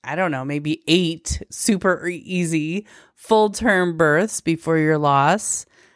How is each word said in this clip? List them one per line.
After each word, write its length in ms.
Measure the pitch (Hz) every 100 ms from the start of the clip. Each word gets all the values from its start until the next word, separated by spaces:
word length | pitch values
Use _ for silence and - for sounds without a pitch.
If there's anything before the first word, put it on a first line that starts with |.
I 100 | 127
don't 160 | 156 185
know, 140 | 135
maybe 380 | 135 143 147 156 -
eight 560 | 170 170 165 - - -
super 560 | - 214 196 190 180 175
e-, 100 | 175
easy 720 | - 180 170 160 156 180 208 - _
full-term 840 | _ - 220 214 196 233 190 180 160
births 440 | 160 151 214 -
before 380 | - 165 - 160
your 200 | 156 156
loss, 680 | 147 139 143 202 - - - _ _